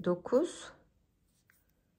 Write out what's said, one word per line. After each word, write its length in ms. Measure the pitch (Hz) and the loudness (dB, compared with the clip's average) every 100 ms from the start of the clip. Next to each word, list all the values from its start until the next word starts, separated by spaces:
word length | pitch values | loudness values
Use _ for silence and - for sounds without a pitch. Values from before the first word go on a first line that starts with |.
dokuz, 680 | 180 180 - 247 349 - - - _ _ _ _ _ _ _ _ _ _ _ | -2 -2 2 2 2 -4 -16 -20 _ _ _ _ _ _ _ _ _ _ _